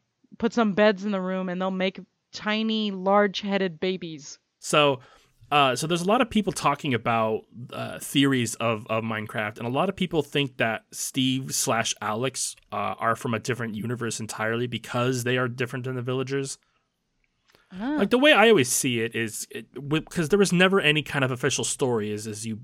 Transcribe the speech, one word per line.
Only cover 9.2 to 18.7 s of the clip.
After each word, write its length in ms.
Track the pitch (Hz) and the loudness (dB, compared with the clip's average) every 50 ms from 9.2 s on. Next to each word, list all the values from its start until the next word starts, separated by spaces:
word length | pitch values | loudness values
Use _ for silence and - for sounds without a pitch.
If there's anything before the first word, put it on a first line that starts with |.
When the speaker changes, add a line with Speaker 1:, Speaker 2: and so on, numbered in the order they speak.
| 107 - - 120 107 107 110 - | -6 -6 -6 -6 -6 -6 -6 -8
Speaker 2:
and 80 | 120 | -6
a 40 | 120 | -4
lot 180 | 127 143 180 196 | -2 0 0 -2
of 60 | 185 | -2
people 260 | - 185 170 170 156 143 | -2 -4 0 0 0 0
think 340 | - - 147 139 127 - | 0 0 -2 -2 -2 -2
that 280 | - 123 113 107 - - _ | -2 -2 0 -2 -4 -8 _
Steve 640 | - - - - - 139 131 131 131 131 131 - - | -10 -10 -8 -4 -2 0 0 0 0 -2 -4 -4 -4
slash 380 | - - 135 113 113 110 - - - | -2 0 0 0 0 0 -2 -4 -4
Alex, 540 | 104 104 107 113 131 135 - - - - - - _ _ | -4 -4 -4 -2 -4 -4 -4 -6 -6 -8 -8 -12 _ _
uh, 240 | 104 104 104 101 98 - | -6 -4 -4 -4 -4 -2
are 160 | 113 113 113 | -2 -2 -2
from 180 | - - 123 113 | -2 -2 -4 -4
a 60 | 107 | -2
different 360 | - 127 117 - 117 113 104 | -2 -4 -4 -4 -6 -6 -6
universe 440 | 107 104 117 123 110 120 113 - - | -6 -6 -6 -4 -4 -4 -6 -6 -6
entirely 480 | 110 - - - 110 110 117 117 123 | -8 -8 -6 -4 -2 -2 -2 -2 -4
because 560 | 120 117 110 - - - 120 120 131 131 123 120 | -4 -6 -8 -8 -6 -4 -2 0 0 0 -2 -2
they 140 | 123 127 | 0 0
are 100 | 127 127 | 0 0
different 380 | 123 120 131 123 120 139 127 123 | -2 -4 -4 -6 -6 -6 -8 -8
than 100 | 131 127 | -6 -6
the 60 | 123 | -6
villagers. 560 | 120 127 127 131 131 131 139 139 135 135 - - _ _ _ _ _ _ _ _ _ _ _ _ _ _ _ _ _ _ _ _ _ _ | -4 -4 -4 -4 -4 -4 -4 -4 -4 -6 -10 -14 _ _ _ _ _ _ _ _ _ _ _ _ _ _ _ _ _ _ _ _ _ _
Speaker 1:
Ah. 260 | 185 185 226 277 302 294 | -12 -8 -4 -2 0 0
Speaker 2:
Like, 100 | 202 196 | 2 4
the 80 | 240 | 4
way 160 | 254 285 311 277 | 6 6 8 8
I 160 | 202 220 233 | 8 8 8
always 180 | 214 165 120 | 8 6 6
see 320 | - | 4